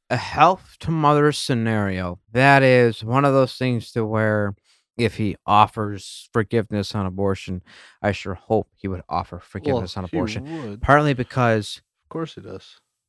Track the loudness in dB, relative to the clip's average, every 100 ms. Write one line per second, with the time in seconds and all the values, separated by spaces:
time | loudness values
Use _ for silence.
0 | -6 -6 -4 4 4 4 _ -12 -4 0
1 | 4 4 2 0 -2 -2 0 0 -2 -2
2 | -6 -8 _ 2 6 6 6 6 4 2
3 | -2 2 2 4 2 0 -2 -2 -4 -6
4 | -2 0 0 0 -2 -6 _ _ _ -4
5 | -4 -2 -4 -4 2 4 4 2 -8 -8
6 | -14 -18 -6 -4 0 -2 -2 -4 -4 -4
7 | -4 -2 -2 -2 -6 -10 -12 -20 -20 _
8 | -4 -2 -6 -10 -2 -2 -2 _ -10 -8
9 | -6 -6 -6 -12 -14 -10 -4 -2 -4 -8
10 | -6 -4 -4 -6 -10 -10 -10 -6 2 2
11 | 2 -2 -4 -2 0 0 -4 -12 _ _
12 | _ -12 -12 -14 -16 -16 -18 _ _ _